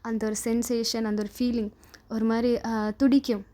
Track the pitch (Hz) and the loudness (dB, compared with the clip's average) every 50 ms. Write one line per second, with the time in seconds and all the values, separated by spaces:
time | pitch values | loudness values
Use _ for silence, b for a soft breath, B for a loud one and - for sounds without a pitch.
0 | _ 233 226 220 220 214 214 214 - 233 226 233 233 - 247 233 226 - - 226 | _ -4 -4 -2 -2 -2 -4 -2 -2 0 0 0 0 0 0 -2 0 -2 -2 -2
1 | 226 214 208 208 214 208 - - 247 247 233 233 214 202 B B B B B B | -2 -2 -2 -2 -4 -6 -4 -2 -2 0 0 -2 -4 -4 B B B B B B
2 | B - - 226 226 226 226 226 233 247 240 - - 226 226 214 214 214 214 - | B -8 -4 0 0 2 2 2 2 2 0 0 -2 -2 -2 -2 -2 -4 0 2
3 | 277 269 269 285 269 - 233 202 196 - | 4 6 6 4 4 2 -4 -4 -4 -12